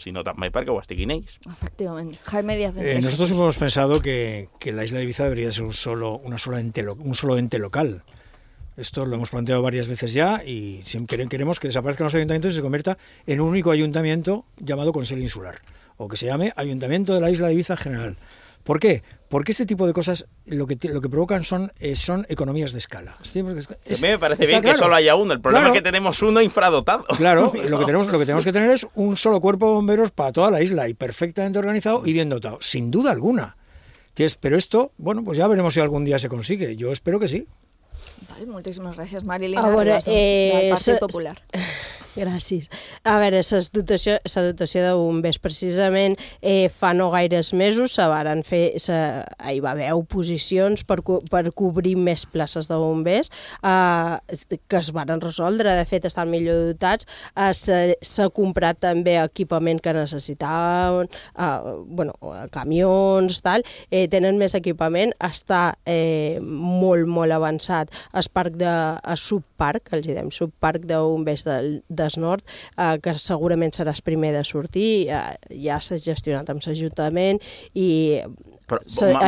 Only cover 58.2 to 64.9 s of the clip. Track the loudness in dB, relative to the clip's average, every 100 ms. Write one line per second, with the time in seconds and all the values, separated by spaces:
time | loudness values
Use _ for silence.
58.2 | 0 2 0 2 0 0 0 2 2 2
59.2 | 2 -2 -2 0 0 0 0 -2 -2 -4
60.2 | -8 -6 -4 -2 0 2 2 2 -2 -6
61.2 | -16 -4 -2 -2 -6 -10 -10 -6 -6 -6
62.2 | -12 -12 -12 -10 -2 2 4 4 4 4
63.2 | 2 0 0 0 -2 -10 -4 0 2 2
64.2 | 2 2 2 0 -2 -2 0